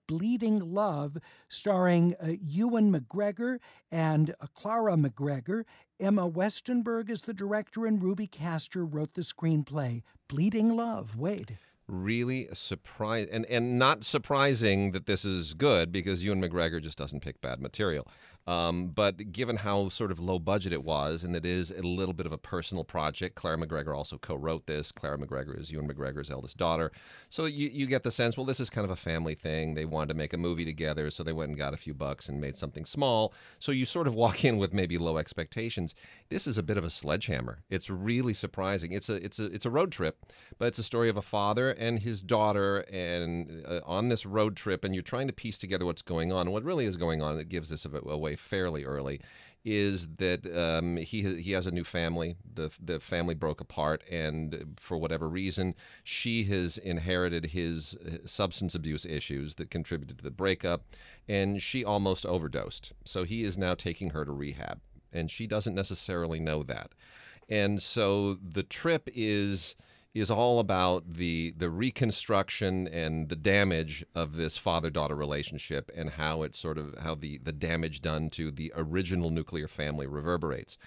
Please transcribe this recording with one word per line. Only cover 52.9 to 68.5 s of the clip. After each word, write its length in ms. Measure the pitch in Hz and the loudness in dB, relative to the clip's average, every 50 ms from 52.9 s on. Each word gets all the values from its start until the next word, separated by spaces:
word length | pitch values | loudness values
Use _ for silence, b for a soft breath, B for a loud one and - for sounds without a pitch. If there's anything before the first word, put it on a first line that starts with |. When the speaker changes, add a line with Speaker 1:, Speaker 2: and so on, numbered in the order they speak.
| 85 76 | -4 -4
Speaker 2:
family 340 | - - 95 87 85 87 82 | -4 -2 -2 0 0 0 0
broke 280 | 76 82 78 76 - - | 0 0 -2 -2 -4 -8
apart, 400 | - - - 76 76 80 76 - - | -8 -4 0 2 2 2 0 -2 -4
and 640 | 87 85 80 78 76 80 80 78 80 76 73 76 71 | -4 -2 -2 -2 -2 -2 -4 -4 -6 -8 -8 -12 -14
for 220 | - - - 87 80 | -14 -8 -6 -4 -2
whatever 280 | 80 78 82 78 80 | 0 0 0 -2 -2
reason, 480 | 78 82 92 95 95 85 - 92 90 85 B B B B B B | -2 -2 -2 -2 -2 0 0 0 0 -2 B B B B B B
she 400 | - - - - 120 117 117 107 | -6 -6 -2 0 0 2 2 2
has 320 | 98 101 92 87 85 - | 2 2 2 2 0 -2
inherited 680 | - - 95 87 82 80 90 92 90 90 90 85 85 80 | -4 -4 -4 -2 -2 0 2 2 2 2 2 0 0 -2
his, 500 | 78 80 90 85 82 82 80 76 - - | -2 -2 -2 -2 -2 -2 -4 -6 -8 -10
uh, 300 | - 85 82 82 - - | -10 -10 -10 -10 -10 -10
substance 480 | - - - 101 92 - - 98 87 - | -8 -2 0 0 0 0 -2 -4 -2 -2
abuse 320 | 87 76 78 76 76 - | -4 -4 -4 -4 -4 -4
issues 480 | 85 78 71 - - 71 69 71 76 - | -4 -4 -4 -4 -4 -4 -4 -6 -6 -8
that 160 | - 82 - | -8 -8 -6
contributed 480 | - 85 80 - 87 76 69 64 64 62 | -6 -6 -4 -4 -4 -6 -6 -8 -12 -12
to 60 | - | -10
the 60 | 67 | -10
breakup, 540 | 62 - 95 98 92 - - 87 85 85 - B B B B B B B B | -4 0 0 2 2 2 0 0 0 -2 -4 B B B B B B B B
and 360 | - 104 98 98 98 101 98 - | -2 0 2 2 2 0 -2 -2
she 200 | - - 127 117 | -2 -2 -2 0
almost 440 | 101 104 101 98 95 92 - - | 2 2 2 4 2 2 0 0
overdosed. 640 | 92 90 90 80 71 - 65 50 - - - - - - - - | 0 0 0 0 -2 -2 -4 -4 -4 -8 -10 -12 -14 -16 -16 -12
So 180 | - - 95 90 | -8 -4 -4 -2
he 180 | 87 110 113 113 | -2 -2 0 0
is 140 | 101 87 | 0 0
now 180 | 98 95 90 90 | 0 0 0 0
taking 360 | - - 90 82 - 98 85 | 0 -2 -4 -4 -4 -4 -4
her 160 | 73 78 76 | -4 -4 -4
to 60 | 69 71 | -4 -4
rehab, 480 | 69 71 71 69 - - 50 50 - - - - - - _ - | -4 -6 -6 -6 -6 -8 -8 -10 -10 -14 -20 -20 -20 -20 _ -6
and 160 | 85 82 80 | -4 -4 -4
she 160 | - - 113 | -4 -6 -4
doesn't 280 | 107 107 107 101 110 90 | -2 -2 0 0 0 -2
necessarily 640 | 98 95 - 95 - - - 92 87 85 82 82 80 | -2 -2 -2 -4 -6 -4 -4 -2 -2 -2 -2 -2 0
know 240 | 80 78 76 78 73 | 0 0 0 0 -2
that. 280 | 64 60 50 50 - - B B B B B B B B B B - | -4 -6 -8 -8 -12 -16 B B B B B B B B B B 0
And 320 | 107 104 101 98 104 98 | 2 4 4 4 2 2
so 540 | - - - 120 104 98 98 101 101 101 98 | 0 0 2 2 4 4 4 4 2 0 0
the 300 | 92 98 87 | -2 -6 -4